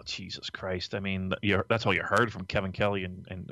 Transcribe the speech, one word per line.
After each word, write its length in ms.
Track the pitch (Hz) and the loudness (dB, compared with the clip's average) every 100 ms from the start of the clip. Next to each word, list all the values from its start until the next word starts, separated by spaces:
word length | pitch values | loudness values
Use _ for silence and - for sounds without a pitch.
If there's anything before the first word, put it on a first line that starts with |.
Jesus 440 | - - 92 - - | -8 -10 -8 -10 -10
Christ. 460 | - 95 92 - | -6 -4 -4 -2
I 60 | 101 | -4
mean, 300 | 98 95 92 | -2 -2 0
th-, 80 | - | 0
you, 220 | 104 95 - | 4 4 4
that's 180 | 117 107 | 2 4
all 60 | |
you 80 | 90 | 2
heard 280 | - 101 117 | 4 4 4
from 120 | 98 | 0
Kevin 260 | 92 107 95 | -2 -2 0
Kelly 320 | 92 104 101 | 2 2 2
and, 240 | 92 92 - | -2 -8 -12
and, 220 | 92 85 | -12 -10